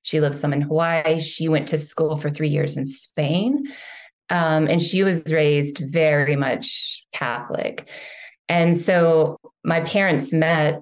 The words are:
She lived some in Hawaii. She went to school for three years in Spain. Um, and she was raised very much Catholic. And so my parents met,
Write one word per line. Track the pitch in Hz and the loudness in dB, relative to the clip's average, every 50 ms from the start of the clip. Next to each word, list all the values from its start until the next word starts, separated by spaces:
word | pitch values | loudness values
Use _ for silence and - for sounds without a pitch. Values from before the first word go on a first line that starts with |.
She | - - - 156 | -8 -4 0 0
lived | 151 143 143 | 0 0 0
some | - - 147 139 | -2 -2 -2 0
in | 143 | 0
Hawaii. | 147 143 156 160 165 165 165 160 151 160 160 160 | 0 0 0 0 2 2 0 0 2 0 0 0
She | 156 - - - 160 160 | -2 -6 -6 -4 0 0
went | 156 139 - - | 0 0 0 -2
to | 165 | -2
school | 147 147 - - - 160 151 156 | -4 -4 -6 -2 -2 0 0 0
for | 147 - 147 | -2 -2 -4
three | 147 - 156 147 | -2 -2 -2 0
years | 147 147 143 143 - 139 | 0 0 0 -2 -2 -4
in | 131 | -6
Spain. | 135 - - - - _ 160 147 143 165 185 214 254 285 277 - - - - - - - - - - _ _ _ - | -4 -6 -8 -8 -6 _ -2 0 0 0 0 2 0 0 -2 -4 -8 -12 -16 -18 -18 -20 -20 -20 -20 _ _ _ -2
Um, | 175 175 165 160 156 156 156 | 0 0 2 2 2 2 2
and | - 170 170 | 2 2 0
she | 170 - 180 185 190 | 0 0 0 2 2
was | 190 175 165 - 160 | 2 2 0 -2 0
raised | 156 156 151 147 147 147 143 143 - - | 2 2 4 4 4 2 0 -2 -4 -6
very | 151 135 143 165 160 156 147 147 139 147 147 | -8 -2 0 2 4 4 4 4 2 2 2
much | 143 139 127 117 - - - - - - - - - - _ | 0 0 -2 -2 -4 -4 -6 -6 -4 -6 -6 -8 -10 -12 _
Catholic. | - - 135 123 120 120 - - - - - - - - - - - - - - - - - - - _ _ - | -8 -6 -4 -4 -4 -6 -6 -6 -6 -4 -4 -6 -6 -10 -14 -16 -18 -18 -18 -18 -18 -20 -20 -20 -20 _ _ 0
And | 170 170 170 170 170 170 | 2 4 4 4 2 2
so | - 196 185 175 170 165 160 160 156 156 151 - - - _ _ - | 2 2 4 4 4 6 6 4 4 2 -2 -8 -18 -20 _ _ -4
my | - 165 165 | -2 0 0
parents | 160 - - 202 196 185 156 - - - | 0 0 0 0 2 2 2 0 0 0
met, | 170 160 160 160 170 156 151 139 - - | 0 2 2 2 2 2 2 0 0 -2